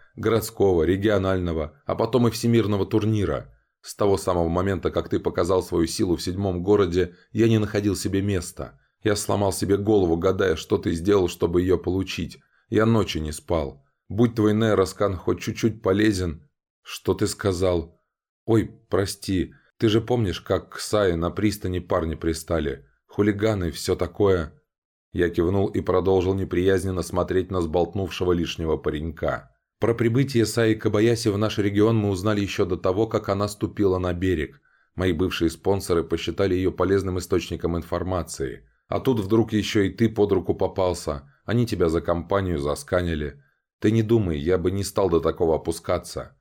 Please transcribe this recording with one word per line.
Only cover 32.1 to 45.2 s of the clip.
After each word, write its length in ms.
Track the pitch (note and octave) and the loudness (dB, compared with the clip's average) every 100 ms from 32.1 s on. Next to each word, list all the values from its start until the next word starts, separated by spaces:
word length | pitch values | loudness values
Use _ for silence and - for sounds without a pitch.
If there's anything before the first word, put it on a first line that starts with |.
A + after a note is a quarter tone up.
узнали 300 | F#2+ G#2 G#2 | 0 0 0
ещё 260 | G2 - F#2 | -2 -2 -2
до 100 | F2+ | 0
того, 300 | F#2+ F#2 A2 | -2 0 0
как 220 | G#2+ - | -2 -2
она 180 | G2 G2+ | -2 -2
ступила 520 | - G2 - G2+ F#2 | -4 -8 0 0 2
на 140 | F2+ | -2
берег. 480 | F2 F#2 E2+ C#2+ - _ _ _ - | -2 -2 -2 -4 -10 _ _ _ -4
Мои 160 | F#2 | -2
бывшие 380 | D#2+ F2+ - E2 | 0 -2 0 -2
спонсоры 520 | - G2 G2 - E2+ | 0 -2 -2 2 0
посчитали 540 | - E2 - - G2 F2+ | 0 -4 -4 -2 0 2
её 160 | F#2 | 0
полезным 480 | - F#2 G2 F#2 F2+ | 0 0 2 0 -6
источником 560 | F2 F2+ - E2 E2+ E2+ | -2 -2 -2 -6 -4 -4
информации. 920 | E2 F2 F2 F#2 D#2+ - C2 A1 _ _ - | -4 -6 -4 -4 -4 -6 -8 -8 _ _ -6
А 100 | G2+ | -4
тут 220 | C3 A#2 | 0 0
вдруг 320 | F#2+ A2+ A2 | 2 2 2
ещё 300 | G#2+ G2+ G#2+ | 0 0 0
и 80 | F#2+ | 0
ты 180 | - A2+ | 2 0
под 240 | A2 G2+ | 2 2
руку 200 | F#2+ - | 2 0
попался. 800 | F2 F#2 - F#2 E2+ - C#2+ - _ | -2 -2 0 -2 -2 -4 -8 -10 _
Они 200 | - A2+ | -2 0
тебя 240 | A#2 F#2 E2+ | 0 0 2
за 120 | E2 | 0
компанию 580 | E2+ E2+ E2+ G2 F#2 D#2 | 0 -4 0 -2 0 -2
засканили. 840 | C#2+ C#2+ - F#2 F2 D#2+ D2 - _ _ _ _ | -2 -4 -2 -2 -2 -4 -6 -10 _ _ _ _
"Ты 120 | G#2+ | 0
не 100 | A2+ | 2
думай, 360 | A2 A#2 F#2+ D2+ | 2 2 2 -2
я 200 | D2+ F#2 | 0 0
бы 120 | F2 | 0
не 140 | G2 | -2
стал 240 | F#2+ - F#2+ | -4 0 2
до 120 | E2 | 2